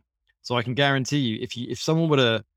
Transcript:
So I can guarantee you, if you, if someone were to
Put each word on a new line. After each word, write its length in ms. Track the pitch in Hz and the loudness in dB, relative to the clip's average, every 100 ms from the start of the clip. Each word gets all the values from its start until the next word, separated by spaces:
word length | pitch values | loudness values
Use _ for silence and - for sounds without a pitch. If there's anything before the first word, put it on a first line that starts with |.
| _ _ _ _ | _ _ _ _
So 120 | - 123 | -6 -4
I 60 | |
can 140 | 113 123 | -2 0
guarantee 420 | 143 135 127 147 | 2 0 0 -2
you, 220 | 123 110 | -2 -4
if 160 | 120 - | -8 -10
you, 100 | 123 | -10
if 120 | 123 | -6
someone 280 | - 160 165 | -2 0 2
were 80 | 139 | 4
to 260 | 120 110 - | 4 2 -4